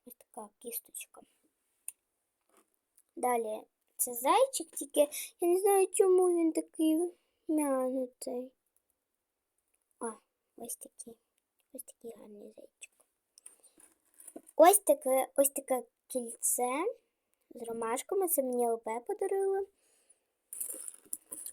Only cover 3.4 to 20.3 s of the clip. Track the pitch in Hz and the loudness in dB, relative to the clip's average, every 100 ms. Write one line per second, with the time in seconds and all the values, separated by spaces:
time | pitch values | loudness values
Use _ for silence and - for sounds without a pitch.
3.4 | 220 214 - _ _ - 254 240 269 392 | -2 -6 -10 _ _ -6 -6 -2 4 4
4.4 | 539 - 320 - 285 - 294 - - - | 4 0 -10 -12 -2 2 2 0 -12 -2
5.4 | 349 370 392 392 370 - 381 370 359 349 | 0 2 4 4 4 4 4 6 4 2
6.4 | 330 320 320 - 311 311 349 - _ _ | 0 0 -4 0 2 2 0 -6 _ _
7.4 | - 302 285 262 254 262 254 - 262 247 | -4 -2 0 0 -2 -2 -6 -10 -10 -10
8.4 | 254 _ _ _ _ _ _ _ _ _ | -10 _ _ _ _ _ _ _ _ _
9.4 | _ _ _ _ _ - 233 202 _ _ | _ _ _ _ _ -12 -12 -12 _ _
10.4 | _ - 240 - - - - 226 _ _ | _ -18 -14 -14 -16 -20 -20 -20 _ _
11.4 | _ _ _ 269 - - 240 214 208 208 | _ _ _ -20 -20 -18 -18 -16 -18 -20
12.4 | 214 - - _ - _ _ _ _ _ | -20 -20 -20 _ -20 _ _ _ _ _
13.4 | - _ _ _ - _ _ _ - - | -20 _ _ _ -20 _ _ _ -20 -20
14.4 | - - 330 403 - 277 262 262 254 - | -2 6 8 8 4 2 4 2 2 2
15.4 | 277 285 269 254 233 _ - 254 233 233 | 2 0 -4 -4 -4 _ -10 -8 -8 -6
16.4 | - - 247 269 403 - _ _ _ _ | -4 -2 -2 -2 -4 -6 _ _ _ _
17.4 | _ - 233 233 226 247 - 392 359 - | _ -14 -10 -6 -4 -4 -2 -2 0 0
18.4 | 254 247 240 226 - 226 - 403 392 392 | 0 0 0 -2 -4 -8 -6 -4 -2 0
19.4 | 392 392 392 _ _ _ _ _ _ | 0 -2 -4 _ _ _ _ _ _